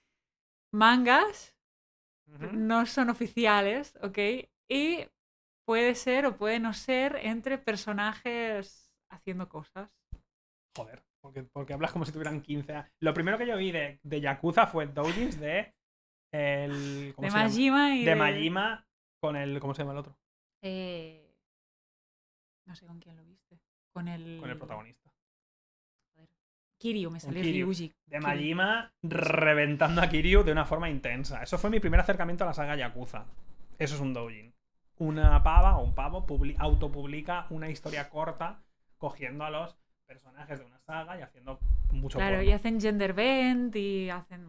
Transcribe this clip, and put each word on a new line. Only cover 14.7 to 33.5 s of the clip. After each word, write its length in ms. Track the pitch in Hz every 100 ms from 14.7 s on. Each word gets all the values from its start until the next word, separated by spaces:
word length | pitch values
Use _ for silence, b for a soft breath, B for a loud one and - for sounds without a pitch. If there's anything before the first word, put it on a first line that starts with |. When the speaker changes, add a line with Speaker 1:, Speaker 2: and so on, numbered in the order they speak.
| 165 147
Speaker 2:
doujins 520 | 139 156 185 240 160
de 360 | 147 180 220 _ _ _ _ _ _
el, 800 | 151 143 139 143 143 143 139 143
¿cómo 120 | - 190
Speaker 1:
De 40 |
Speaker 2:
se 60 | 208
llama? 120 | 220
Speaker 1:
Majima 460 | 220 269 277 285
y 100 | 269
Speaker 2:
De 60 | 233
Speaker 1:
de 60 | 160
Speaker 2:
Majima 680 | 147 147 160 180 214 226 _ _ _ _
con 160 | 156 147
el, 240 | 143 139
¿cómo 140 | 139
se 80 | 135
llama 100 | 143
el 60 | 139
otro? 180 | 147 139 _ _ _ _
Speaker 1:
Eh, 720 | 196 185 185 175 160 160 151 _ _ _ _ _ _ _ _ _ _ _ _ _ 185
no 80 |
sé 120 | 170 170
con 120 | 170
quién 180 | 170 165
lo 80 |
viste. 360 | 160 185 _ 170 _ _ _
Con 160 | 175 175
el 300 | 170 165 165
Speaker 2:
Con 80 | 135
el 80 | 139
protagonista. 540 | - 107 110 - _ _ _ _ _ _ _ _ _ _ _
Speaker 1:
Joder. 140 | 160 160 _ _ _ _ _
Kiryu, 320 | 233 214 170
me 100 | 165
Speaker 2:
Con 80 | 151
Speaker 1:
salió 140 | 165
Speaker 2:
Kiryu. 240 | 170 185 185
Speaker 1:
Ryuji. 220 | 180 160 - _
Speaker 2:
De 100 | 147
Speaker 1:
Kiryu. 60 | 147
Speaker 2:
Majima 680 | 143 151 170 190 226 226 _
reventando 1000 | 170 156 151 156 156 151 147 147 156 170
a 80 | 175
Kiryu 340 | 156 160 196
de 100 | 170
una 120 | 156
forma 240 | 147 160 170
intensa. 540 | 139 127 123 135 127
Eso 160 | 120 175
fue 100 | 208
mi 120 | 220
primer 200 | 185 180
acercamiento 440 | 180 185 170 170
a 20 | 175
la 80 |
saga 220 | 151 147 147
Yakuza. 500 | 120 123 123 113 - - -